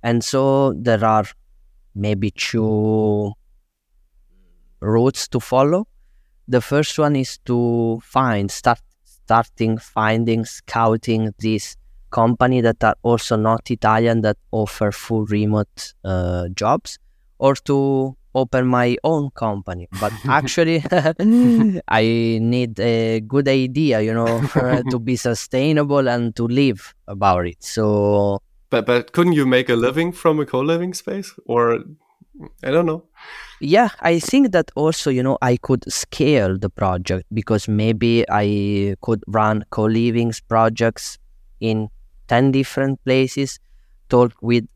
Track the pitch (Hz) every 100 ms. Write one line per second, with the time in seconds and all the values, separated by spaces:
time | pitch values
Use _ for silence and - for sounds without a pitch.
0 | 117 175 165 135 135 135 139 73 120 113
1 | 110 110 101 - _ _ _ _ _ 101
2 | 104 104 104 - - 117 110 107 107 110
3 | 107 104 104 104 _ _ _ _ _ _
4 | _ _ _ _ _ _ _ _ 101 110
5 | 123 - - 123 - 123 139 175 214 _
6 | _ _ _ _ - 123 - 143 151 -
7 | 151 143 131 - - 123 120 117 117 113
8 | - - 131 107 98 - - 117 _ _
9 | _ _ _ 113 117 _ 113 113 - -
10 | 107 110 117 113 110 - - - 113 113
11 | - 113 110 98 110 110 - - - -
12 | - - 113 120 123 127 117 110 110 -
13 | 117 117 - 113 110 113 - 120 110 110
14 | 117 117 107 104 _ - 104 - 107 101
15 | - 113 104 104 107 107 104 - - _
16 | - 92 90 90 87 92 104 151 - -
17 | _ _ _ _ 135 135 - 139 139 135
18 | 135 131 _ 131 131 131 127 123 120 120
19 | - 160 143 - 113 101 92 90 90 95
20 | 104 110 127 135 135 - 165 165 143 180
21 | 151 165 202 233 247 233 220 185 - 113
22 | 113 117 113 113 113 123 123 107 117 113
23 | 113 113 107 135 139 135 131 131 156 113
24 | 110 113 117 117 135 - 123 131 131 127
25 | 113 123 123 113 - 131 139 151 147 143
26 | 131 120 117 110 117 123 139 98 - _
27 | - 101 98 90 87 85 - - 107 104
28 | 101 104 101 98 _ _ _ 120 117 120
29 | 113 - 175 160 131 127 127 120 120 135
30 | 165 175 170 151 143 127 139 165 180 180
31 | - 98 196 - - 120 117 117 - -
32 | _ _ _ 285 - - 131 151 170 160
33 | - _ - - - - 139 185 233 -
34 | - 170 - 269 269 185 156 - 151 160
35 | - 127 127 135 127 123 - 127 - -
36 | - - 143 147 98 95 98 - 98 90
37 | 90 92 - 107 104 107 - 107 110 110
38 | 117 117 110 104 104 104 101 104 101 95
39 | - 113 - 107 107 107 - - 110 113
40 | 120 117 117 113 - 113 113 113 117 110
41 | - - - - - - 113 110 107 -
42 | - - - 117 135 135 135 - 135 135
43 | 131 131 131 - 139 - _ - _ _
44 | _ 123 123 - 113 120 113